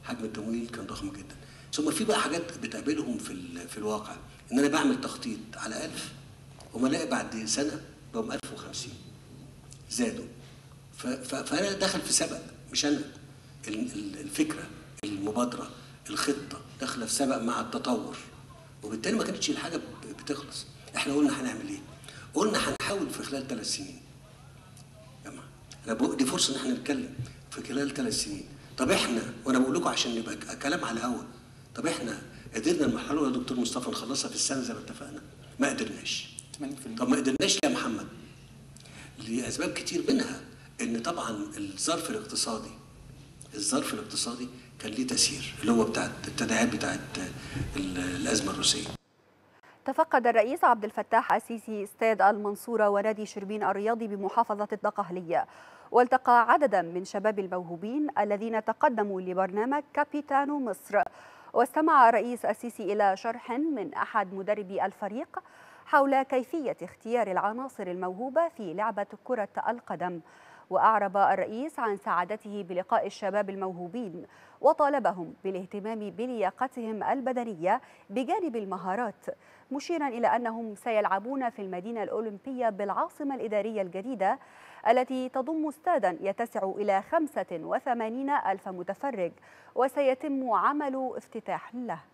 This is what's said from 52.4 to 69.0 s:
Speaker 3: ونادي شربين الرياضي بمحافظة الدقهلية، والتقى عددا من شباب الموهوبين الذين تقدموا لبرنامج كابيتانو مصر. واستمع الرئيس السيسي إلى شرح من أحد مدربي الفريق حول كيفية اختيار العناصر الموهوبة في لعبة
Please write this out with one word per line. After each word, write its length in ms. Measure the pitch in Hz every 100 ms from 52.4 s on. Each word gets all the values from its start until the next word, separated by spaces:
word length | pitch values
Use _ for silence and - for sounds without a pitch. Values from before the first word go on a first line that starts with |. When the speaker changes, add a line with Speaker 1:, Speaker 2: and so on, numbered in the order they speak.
| 208 202 - 233 208
Speaker 3:
ونادي 360 | 202 208 214 208
شربين 380 | - 196 208
الرياضي 440 | 185 196 208 233 226
بمحافظة 600 | 202 190 233 220 202 208
الدقهلية، 760 | 208 208 - 190 180 170 160 - - - - -
والتقى 600 | 226 247 254 - 240 226
عددا 300 | 330 285 196
من 240 | 170 180 190
شباب 340 | 208 202 208
الموهوبين 680 | 190 180 175 170 202 269 294 -
الذين 460 | 208 202 226 220 214
تقدموا 560 | 220 302 226 208 190
لبرنامج 600 | 185 180 190 196 240 285 285
كابيتانو 640 | - 294 294 294 277 285 294
مصر. 420 | 254 190 - 208 - - - - -
واستمع 560 | - - - 311 294 233
الرئيس 360 | 233 233 240 -
السيسي 480 | 214 240 - 196
إلى 240 | 208 202 190
شرح 340 | 233 233 -
من 420 | 247 320 269 175
أحد 400 | - - 226 196
مدربي 520 | 190 196 208 190 196 190
الفريق 540 | - 202 214 320 - - - - - -
حول 380 | 302 277 269
كيفية 540 | 262 254 254 339 254 -
اختيار 500 | 180 - 220 240 202
العناصر 560 | 180 196 226 269 - 190
الموهوبة 640 | 180 185 185 254 269 339 320
في 160 | 202
لعبة 340 | 170 214 208